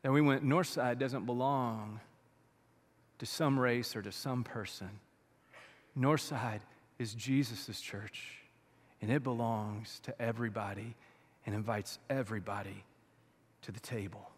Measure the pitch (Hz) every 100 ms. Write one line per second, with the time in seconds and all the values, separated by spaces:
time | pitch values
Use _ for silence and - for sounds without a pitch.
0 | 139 139 147 135 143 156 175 - 127 123
1 | 135 127 117 123 127 139 123 110 107 107
2 | - _ _ _ _ _ _ _ _ _
3 | _ _ 139 - 156 135 127 120 117 113
4 | 101 - 139 127 117 117 98 - 95 104
5 | - _ _ _ _ - - - _ -
6 | 135 156 - 135 120 107 - - _ _
7 | 120 110 104 135 127 113 - 104 - 101
8 | 101 - - - - _ _ _ - -
9 | 107 139 131 117 117 110 107 107 110 -
10 | - - 117 113 117 107 101 98 113 117
11 | - - _ _ - 104 110 107 101 -
12 | - 135 101 110 92 101 98 98 - _
13 | _ _ _ _ _ _ - 104 - 117
14 | 98 - -